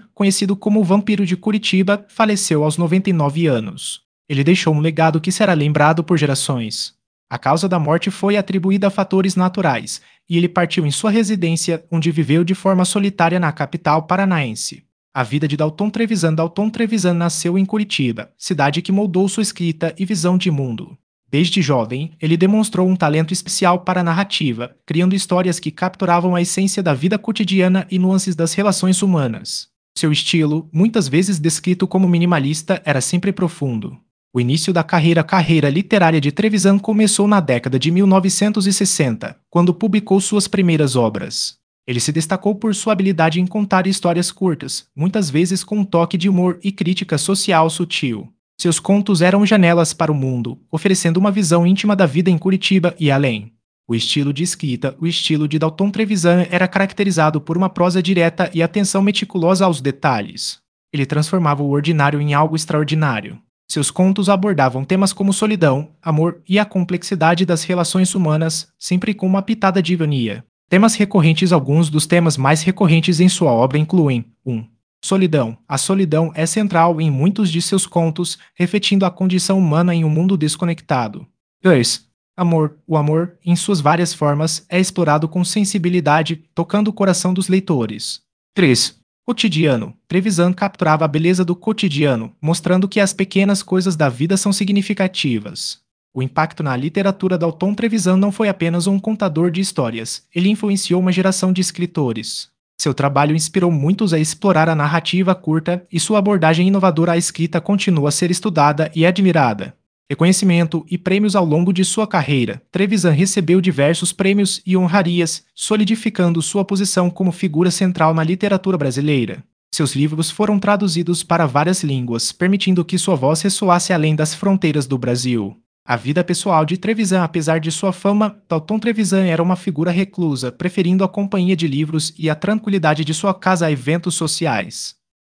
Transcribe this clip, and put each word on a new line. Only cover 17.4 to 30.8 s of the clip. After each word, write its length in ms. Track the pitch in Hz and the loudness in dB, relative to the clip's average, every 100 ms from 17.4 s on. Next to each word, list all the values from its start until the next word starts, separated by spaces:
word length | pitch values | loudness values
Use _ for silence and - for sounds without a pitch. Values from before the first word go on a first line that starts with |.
| 170 185 | -2 0
em 60 | |
Curitiba, 680 | 190 214 208 - 127 107 104 - | 0 -2 -2 -2 -4 -4 -10 -12
cidade 440 | - 165 143 147 | -6 0 0 0
que 100 | 180 | -2
moldou 380 | 190 208 180 196 | 0 0 0 0
sua 140 | 208 | -2
escrita 520 | 208 - 170 160 165 160 | -4 -4 -4 -2 -4 -4
e 60 | |
visão 340 | 190 202 175 180 | -4 -2 0 0
de 140 | 185 | 0
mundo. 460 | 143 131 110 - - _ _ - | -2 -4 -6 -12 -20 _ _ -4
Desde 320 | 139 170 202 | 0 0 0
jovem, 500 | 143 135 113 127 156 - | 2 0 0 -6 -8 -6
ele 140 | 156 165 | -2 2
demonstrou 520 | 190 214 214 - 185 | 4 2 0 0 0
um 100 | 185 | 2
talento 340 | 156 156 156 | 0 0 0
especial 480 | 185 - - 185 180 | -4 -6 -2 0 0
para 220 | 180 185 | 0 -2
a 20 | |
narrativa, 720 | 170 165 202 - 147 113 123 _ - | 0 0 -2 -2 -4 -4 -8 _ -4
criando 300 | 156 180 196 | 0 2 0
histórias 420 | - 180 180 170 | 0 0 0 -2
que 140 | 156 | -6
capturavam 640 | 156 180 180 180 175 180 175 | -4 -6 -2 0 2 2 0
a 60 | |
essência 420 | 175 - 196 196 | 0 0 -2 0
da 100 | 180 | -2
vida 240 | 135 175 208 | 0 0 -2
cotidiana 680 | - 214 190 190 180 190 190 | -4 -2 0 2 4 2 0
e 80 | 185 | 0
nuances 380 | 185 190 190 160 | 2 2 0 -2
das 180 | 165 | -2
relações 480 | - 202 185 185 185 | 0 0 0 0 2
humanas. 680 | 202 170 131 110 107 - - _ _ - | 2 2 0 -4 -10 -12 -14 _ _ -4
Seu 140 | 160 | 0
estilo, 580 | 143 - 175 151 156 156 | 0 0 0 2 -2 -2
muitas 340 | 156 | 0